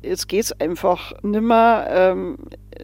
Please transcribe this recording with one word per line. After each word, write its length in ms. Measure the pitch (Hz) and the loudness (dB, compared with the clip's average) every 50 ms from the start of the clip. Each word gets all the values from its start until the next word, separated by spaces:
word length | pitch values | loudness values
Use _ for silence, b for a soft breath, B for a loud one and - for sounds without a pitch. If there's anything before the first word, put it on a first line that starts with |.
jetzt 280 | - - 185 - - - | -8 -6 -6 -6 -6 -4
geht's 240 | - 196 226 - 240 | -2 -2 -2 -2 -4
einfach 580 | - - 160 175 - - 180 180 - - - - - | -4 -4 -4 -2 0 0 0 0 0 -4 -10 -12 -8
nimmer. 640 | - 202 208 214 220 233 233 226 226 233 226 208 - - | -4 -2 -2 0 2 4 4 6 6 6 4 2 0 0
Ähm, 480 | - 180 185 185 185 190 190 180 - - - - - - - - - - | 2 4 4 4 2 0 -4 -8 -10 -12 -14 -16 -18 -18 -20 -20 -20 -20